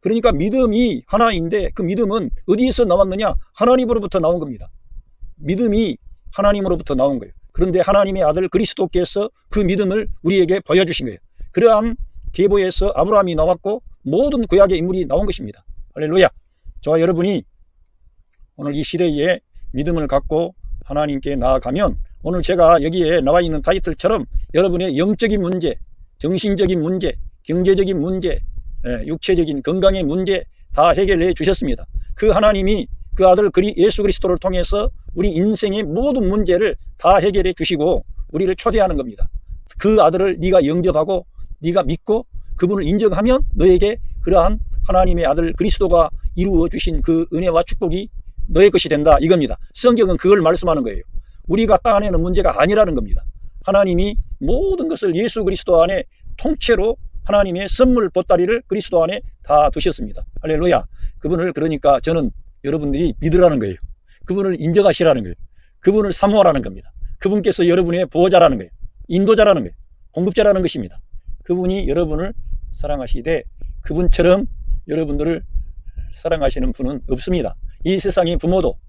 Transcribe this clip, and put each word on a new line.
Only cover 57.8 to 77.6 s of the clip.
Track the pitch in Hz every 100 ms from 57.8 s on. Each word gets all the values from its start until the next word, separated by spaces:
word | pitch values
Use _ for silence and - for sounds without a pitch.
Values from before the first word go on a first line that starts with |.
| 254 247 196
보따리를 | 180 180 180 180 233 -
그리스도 | 208 - 180
안에 | 165 202 - -
다 | - 147 147
두셨습니다. | 151 175 - 110 - - -
할렐루야. | 160 156 175 139 - - - -
그분을 | 151 170 180
그러니까 | 147 160 147 147 135
저는 | 156 165 131 - - -
여러분들이 | 135 156 147 135 165 110
믿으라는 | 151 180 175 143
거예요. | 104 90 - - _ _
그분을 | - 185 196 175
인정하시라는 | 151 175 196 156 160 131
거예요. | 98 85 - - - _
그분을 | - 208 202
사모하라는 | 175 202 208 180 139
겁니다. | 110 95 - - - -
그분께서 | 196 208 196 185 175
여러분의 | 185 175 175 180
보호자라는 | 156 180 185 165 123
거예요. | 90 - - - -
인도자라는 | 175 196 220 214 175
거예요. | 95 - - - -
공급자라는 | - 185 180 208 196
것입니다. | 175 - 92 - - - - -
그분이 | - 175 180 190 -
여러분을 | 170 165 151 185 226 - - -
사랑하시되 | - 147 147 123 123 127 160 - - - -
그분처럼 | - 151 175 - 175 190 - - - - -
여러분들을 | 151 156 143 151 160 - - - - - - -
사랑하시는 | - 165 160 135 127 127
분은 | - 131 139 -
없습니다. | 127 - 180 113 -